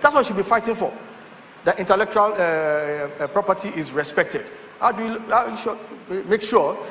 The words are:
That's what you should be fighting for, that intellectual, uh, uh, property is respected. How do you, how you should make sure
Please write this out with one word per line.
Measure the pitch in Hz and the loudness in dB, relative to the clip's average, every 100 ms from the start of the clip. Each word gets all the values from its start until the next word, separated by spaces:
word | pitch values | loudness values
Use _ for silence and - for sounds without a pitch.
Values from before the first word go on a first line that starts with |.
That's | 294 285 | 4 4
what | |
you | 262 | 2
should | 196 | 0
be | |
fighting | 190 226 226 | 2 0 0
for, | 226 185 - - - - - - - 170 | -2 -4 -6 -16 -20 -20 -20 -20 -4 0
that | - | 0
intellectual, | 185 196 214 214 208 | 2 2 2 4 4
uh, | 208 175 160 156 151 151 147 143 - | 2 2 2 0 0 -2 -4 -6 -6
uh, | 143 | -2
property | 202 190 190 202 | 0 0 0 -2
is | 165 143 | -6 -4
respected. | 135 143 - 170 135 - - - - | -4 0 0 0 -2 -8 -16 -18 0
How | 240 | 0
do | 214 226 | 0 -4
you, | 226 - | -6 0
how | 220 233 | 2 2
you | 220 | -4
should | - 208 - - - 185 180 | -6 -6 -10 -16 -8 -6 0
make | 214 | 0
sure | - 226 147 214 - | 4 4 4 -2 -8